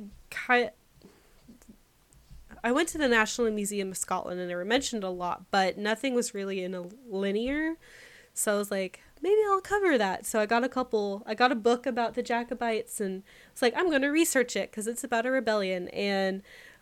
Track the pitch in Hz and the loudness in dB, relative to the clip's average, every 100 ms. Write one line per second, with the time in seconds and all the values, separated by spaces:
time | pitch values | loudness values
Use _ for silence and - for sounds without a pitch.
0 | 202 - - - - 247 233 - _ _ | -8 -18 -14 -6 2 2 2 -6 _ _
1 | - - _ _ - - - - _ _ | -20 -20 _ _ -20 -20 -20 -20 _ _
2 | _ - - - - - 233 269 330 320 | _ -20 -20 -20 -20 -4 0 2 0 0
3 | 269 233 214 - 226 214 202 208 190 175 | 2 4 2 0 0 0 -2 -4 -4 -6
4 | - 185 - 180 180 175 190 254 269 226 | -4 -4 -4 -6 -6 -4 0 0 0 -4
5 | 190 180 175 - 185 196 190 190 214 220 | -4 -4 -4 -6 -2 2 2 0 -2 -2
6 | 277 240 233 202 196 190 180 185 175 240 | 0 0 -2 -4 -6 -6 -6 -8 -10 -16
7 | 247 190 196 202 247 294 320 330 - - | -8 -2 0 0 -2 -2 -2 -4 -12 -20
8 | - - - - 220 208 202 196 185 - | -20 -20 -12 -4 0 0 0 -4 -4 -8
9 | - - 339 427 415 381 370 403 381 254 | -20 -4 2 4 4 2 2 2 4 4
10 | 196 - - 220 208 233 262 254 254 214 | 2 -2 -2 0 2 2 2 -2 -2 0
11 | 202 196 226 214 247 247 233 240 269 240 | 0 -4 -4 2 4 4 2 2 0 -2
12 | 226 247 240 233 240 247 233 220 - - | -2 -2 -2 -2 -2 -4 -2 -2 -4 -6
13 | 196 190 - - - - 339 320 370 285 | -4 -6 -12 -20 -16 0 0 2 2 4
14 | 285 302 330 262 247 202 - 214 214 240 | 4 2 4 2 2 -2 -6 -6 -6 -6
15 | - 233 247 262 226 214 190 185 180 - | -2 -2 0 0 2 0 0 -2 -4 -4
16 | 202 196 190 190 - - - - | 0 0 0 -2 -8 -20 -20 -20